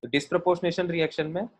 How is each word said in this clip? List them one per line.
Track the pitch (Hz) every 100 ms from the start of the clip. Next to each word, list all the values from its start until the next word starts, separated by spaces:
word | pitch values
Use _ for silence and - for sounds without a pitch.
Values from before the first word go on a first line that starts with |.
तो | 120
डिस्प्रपोर्शनेशन | 143 - 175 175 175 180 165 180
रिएक्शन | 170 156 - 156
में | 170 226